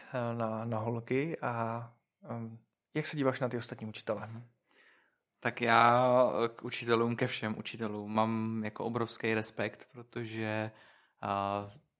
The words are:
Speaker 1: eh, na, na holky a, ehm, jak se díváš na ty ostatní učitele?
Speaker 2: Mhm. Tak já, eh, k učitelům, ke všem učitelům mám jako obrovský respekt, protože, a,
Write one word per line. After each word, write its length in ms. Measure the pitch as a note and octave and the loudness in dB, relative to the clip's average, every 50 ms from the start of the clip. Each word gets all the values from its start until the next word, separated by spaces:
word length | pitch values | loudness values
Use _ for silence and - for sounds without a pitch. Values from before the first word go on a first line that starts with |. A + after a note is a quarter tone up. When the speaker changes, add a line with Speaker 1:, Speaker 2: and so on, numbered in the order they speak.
| - - - | -12 -8 -6
Speaker 1:
eh, 220 | B2+ A#2+ A#2 A#2 | -4 -2 -2 -2
na, 300 | A#2 A#2 A2 A2 A2 A2+ | -2 -2 -2 -2 -4 -4
na 120 | A#2 A#2 | -2 -2
holky 600 | A2 A2 A#2 A#2+ A#2 A#2+ - C3 C3 D3 E3 D#3+ - | -2 0 -2 -2 -4 -2 -2 -2 0 0 -2 -4 -4
a, 540 | - B2+ A#2+ A#2 A2+ A2+ A2+ A#2 A#2+ A#2+ - _ _ _ _ _ G3+ - | -4 -4 -2 -2 -2 -2 -4 -6 -8 -10 -16 _ _ _ _ _ -12 -10
ehm, 300 | A#2 A#2 A2+ A2+ A2+ A2+ - _ _ _ _ _ - | -8 -8 -8 -10 -12 -16 -20 _ _ _ _ _ -4
jak 140 | D#3 D3+ | -4 -2
se 100 | - - | -2 -2
díváš 220 | D3 C3+ C3 B2+ - | 2 2 2 2 0
na 100 | C3 A#2+ | -2 -2
ty 80 | B2 | -2
ostatní 300 | A#2+ A2+ - A#2+ - A2+ | -4 -6 -8 -8 -8 -8
učitele? 400 | A2 G#2 - - - G#2+ G2+ A2 | -10 -10 -6 -4 -4 -4 -4 -6
Speaker 2:
Mhm. 200 | A2 A2+ A#2 A#2+ - _ _ _ _ _ - - - _ _ _ _ _ _ _ _ _ _ | -10 -12 -14 -14 -18 _ _ _ _ _ -20 -20 -20 _ _ _ _ _ _ _ _ _ _
Tak 220 | - A#2+ A2+ - | -4 -4 -2 0
já, 640 | A#2+ A#2 A2+ A2+ A#2 A#2 A#2+ B2 B2+ B2+ B2 B2+ B2 A2+ C#2 F#2 A#2 | 4 6 8 8 8 8 8 6 6 6 6 6 6 6 4 2 0
eh, 20 | |
k 160 | A#2 A#2 - - | 0 -2 -6 -8
učitelům, 520 | B2 - - A#2 A#2 A#2 A2+ A#2 A#2+ A#2+ | -6 -4 -2 2 4 4 4 4 2 2
ke 120 | A2+ B2+ | 0 0
všem 300 | B2 - - A#2 A2 G#2+ | 0 0 -2 -4 -4 -4
učitelům 560 | G#2+ - - - A2+ A#2 G#2 G#2 G#2+ G#2 G#2 G#2 | -4 -6 -8 -6 -6 -6 -6 -4 -6 -6 -2 2
mám 500 | G#2+ A2 A2+ A2+ A2 A2 A2+ A2+ A2+ G#2+ | 2 2 2 2 0 -2 -2 -2 -4 -4
jako 220 | G#2+ - - - | -4 -6 -4 -4
obrovský 480 | A#2 A#2 A#2+ A#2 A2 - - - A2+ A2 | -2 -2 -2 -2 -2 -4 -2 0 0 2
respekt, 540 | A2 A2 - - - G2+ A2 - - - - | 0 0 -2 -4 -4 -4 -4 -6 -10 -16 -18
protože, 800 | - B2 A#2+ - - A#2+ A#2 A2 A2 A2+ A2 A2 G#2+ A2 A2 A2+ - - - - - _ _ _ _ _ | -18 -20 -18 -10 -8 -8 -8 -6 -4 -4 -2 -2 -2 -2 -2 -4 -6 -12 -20 -20 -20 _ _ _ _ _
a, 480 | A2 G#2 G2+ G2+ G2 G2+ G2+ G2+ G#2 G#2 G#2 D3 _ _ _ | -4 -2 -2 0 0 0 -2 -2 -4 -8 -12 -18 _ _ _